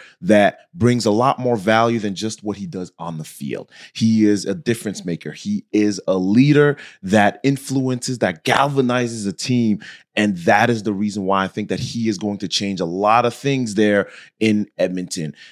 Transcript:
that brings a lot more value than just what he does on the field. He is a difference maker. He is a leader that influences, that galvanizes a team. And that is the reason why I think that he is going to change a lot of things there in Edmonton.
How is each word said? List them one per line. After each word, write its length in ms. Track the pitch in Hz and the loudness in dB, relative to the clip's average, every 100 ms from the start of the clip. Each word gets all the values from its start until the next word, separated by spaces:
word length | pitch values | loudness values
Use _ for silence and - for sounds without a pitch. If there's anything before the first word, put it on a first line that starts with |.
| - - | -12 -8
that 380 | 90 104 98 - _ | 2 6 4 2 _
brings 320 | 85 117 123 107 | 0 2 2 2
a 60 | |
lot 280 | 104 127 - | 2 2 0
more 180 | 127 117 | -2 -2
value 420 | 92 110 117 117 | 2 4 4 0
than 160 | 104 87 | -4 -6
just 260 | 110 110 | -8 -8
what 140 | 104 98 | -8 -8
he 100 | 95 | -8
does 260 | 92 90 - | -10 -12 -12
on 200 | 82 80 | -10 -10
the 80 | 76 | -12
field. 440 | - 71 55 - - - | -12 -10 -10 -12 -20 -14
He 320 | - 113 110 104 | -2 2 4 4
is 200 | 104 95 | 2 -2
a 100 | 92 | -6
difference 480 | - 175 110 92 | -4 -4 -4 -8
maker. 280 | 90 82 76 | -6 -8 -8
He 340 | 73 101 104 - | -10 -6 -6 -2
is 280 | 107 104 95 - | 0 0 0 -2
a 100 | 95 | -2
leader 600 | 92 110 143 147 147 143 - - | 2 4 6 6 4 2 -8 -12
that 380 | 95 104 104 - | 0 4 4 2
influences, 760 | 135 139 - 131 131 123 - 123 | -2 -2 -2 -2 -2 -4 -6 -2
that 260 | 107 82 - | -2 -2 -2
galvanizes 800 | 143 139 139 127 123 120 117 101 | 0 2 2 2 0 -2 -4 -6
a 60 | |
team. 500 | 90 - 123 113 101 - - _ - | -6 -2 0 2 0 -4 -20 _ -2
And 220 | 107 90 | 0 0
that 320 | 85 104 117 | 2 4 4
is 140 | 117 | 0
the 100 | 101 | -2
reason 320 | 98 104 101 95 | -4 -4 -4 -2
why 180 | 98 | 0
I 40 | 95 | 0
think 200 | - 101 | -4 -6
that 140 | 95 | -6
he 260 | - 120 113 | -6 -4 -4
is 100 | 98 | -2
going 200 | 104 101 | -4 -6
to 80 | 98 | -6
change 320 | - 101 95 | -4 -4 -4
a 60 | 85 | -4
lot 400 | 92 104 113 120 | -2 2 4 2
of 80 | 117 | -2
things 400 | 139 135 120 98 | -4 -2 -2 2
there 320 | 107 101 92 - - - | 2 2 0 -8 -16 -2
in 280 | 110 107 101 - | 0 0 -2 -2
Edmonton. 580 | 92 92 90 - 78 - - | -2 -2 -8 -8 -8 -10 -20